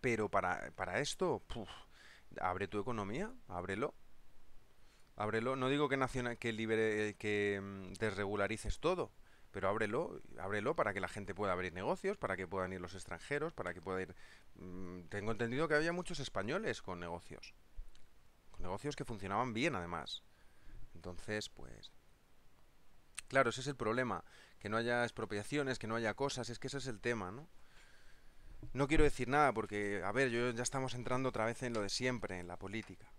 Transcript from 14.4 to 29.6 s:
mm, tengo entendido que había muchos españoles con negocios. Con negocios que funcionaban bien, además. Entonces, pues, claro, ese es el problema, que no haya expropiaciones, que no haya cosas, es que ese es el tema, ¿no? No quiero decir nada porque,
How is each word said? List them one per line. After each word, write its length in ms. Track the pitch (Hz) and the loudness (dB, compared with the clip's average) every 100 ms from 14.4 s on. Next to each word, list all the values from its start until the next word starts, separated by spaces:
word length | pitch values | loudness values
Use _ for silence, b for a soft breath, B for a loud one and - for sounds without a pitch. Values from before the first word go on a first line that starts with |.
| B - | B -12
mm, 480 | 92 90 92 90 87 | -8 -6 -6 -6 -6
tengo 240 | 101 104 | -4 0
entendido 360 | 110 117 127 156 | 0 0 0 4
que 80 | 151 | 4
había 160 | 160 | 4
muchos 280 | 175 175 160 | 0 -2 -2
españoles 640 | 131 - 101 170 220 117 | 0 0 0 0 0 -2
con 180 | - 87 | -4 -6
negocios. 540 | 85 85 - - - - - - - - - - - - - | -4 -6 -8 -14 -14 -18 -12 -8 -8 -8 -12 -14 -20 -20 -18
Con 120 | - | -4
negocios 340 | 90 98 147 143 | -2 0 -2 -4
que 80 | 143 | -4
funcionaban 480 | 110 95 98 127 | -2 0 2 2
bien, 200 | 110 156 | 2 2
además. 480 | 110 85 85 - - - B B B B B - | 2 -2 -4 -4 -8 -12 B B B B B -8
Entonces, 540 | 85 90 87 - 107 - | -6 -8 -8 -2 -4 -4
pues, 440 | - - - - - - - - - - - - - - - - - - | -10 -14 -14 -16 -20 -20 -20 -20 -20 -20 -20 -20 -20 -20 -20 -16 -16 2
claro, 220 | 135 120 | 6 6
ese 120 | 113 | 4
es 60 | 127 | -4
el 80 | 135 | 0
problema, 480 | 107 120 127 90 - B B B | 2 2 2 -2 -6 B B B
que 60 | 101 | -2
no 80 | 110 | 0
haya 260 | 117 120 | 2 2
expropiaciones, 720 | 120 - 110 104 104 147 135 123 | 2 0 -4 -4 0 0 0 -2
que 80 | 110 | 0
no 80 | |
haya 200 | 113 113 | 2 2
cosas, 340 | 104 139 131 120 | 2 0 0 -4
es 100 | 117 | -6
que 100 | 131 | -6
ese 100 | 139 | -4
es 80 | 131 | -4
el 120 | 104 | -2
tema, 320 | 123 117 92 | 0 0 0
¿no? 160 | 110 156 - B B B B B B B B B B - | -6 -12 -16 B B B B B B B B B B -4
No 160 | 123 139 | 2 6
quiero 160 | 156 | 10
decir 240 | 151 - 123 | 8 8 4
nada 240 | 143 143 | 8 8
porque, 480 | 110 | 6